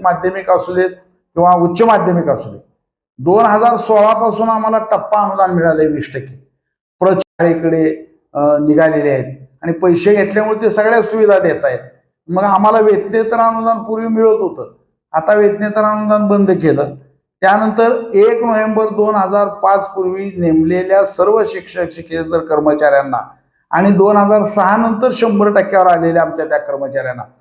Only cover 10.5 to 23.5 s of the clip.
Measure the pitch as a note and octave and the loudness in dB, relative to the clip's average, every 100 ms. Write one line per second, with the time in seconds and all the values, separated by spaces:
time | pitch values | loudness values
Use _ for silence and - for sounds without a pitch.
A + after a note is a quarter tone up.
10.5 | G#3+ A3 G#3 G#3+ A#3 - A3 G#3 F#3+ F3 | -2 0 0 2 2 0 0 2 4 2
11.5 | C#3+ C#3 B2 - _ _ _ - F3+ G3+ | -2 -2 -4 -10 _ _ _ -6 -2 0
12.5 | F#3+ G#3+ A3+ G#3+ G3 G3 A3 A3+ A#3 A3+ | 2 2 4 2 2 0 -4 -2 0 0
13.5 | A3+ A3+ A3+ A3 A3 A3+ A3 A3 G#3+ F#3 | 0 -2 -4 -4 -6 -4 0 2 2 -2
14.5 | - G#2+ _ _ _ _ D#3+ D#3 G#3 G3+ | -8 -16 _ _ _ _ -4 0 2 2
15.5 | G3+ G#3 G#3+ G#3+ G#3+ G#3 G#3 G#3 G#3 F#3+ | 0 -4 -2 -2 -2 0 0 2 2 2
16.5 | F3+ D#3 C#3 C#3+ - _ _ _ _ F#3+ | 2 0 0 -4 -10 _ _ _ _ 0
17.5 | G#3 A3 A3 A3+ A#3 - G3 A3 A#3 A#3 | 2 0 0 0 0 0 2 2 2 0
18.5 | G#3+ A3 G#3+ G#3+ G3+ G#3+ G#3 F#3+ G3+ G3+ | 0 0 -2 -2 0 0 0 0 0 -2
19.5 | - F#3+ G3 G3 F#3+ F#3 F#3+ G3 F3+ E3+ | 0 0 0 -2 -6 -4 -4 -8 -4 0
20.5 | D#3+ D#3+ F3+ F#3 G3 F#3+ - G3 A3 G#3 | 2 2 -2 0 0 0 0 0 2 0
21.5 | - - F3+ E3+ E3+ E3 E3 D#3+ E3 D#3+ | -6 -10 -8 -8 -10 -10 -8 -4 -4 0
22.5 | D3+ D3+ D3 D3 C#3 C3+ B2 - _ _ | 0 0 2 2 2 0 -6 -8 _ _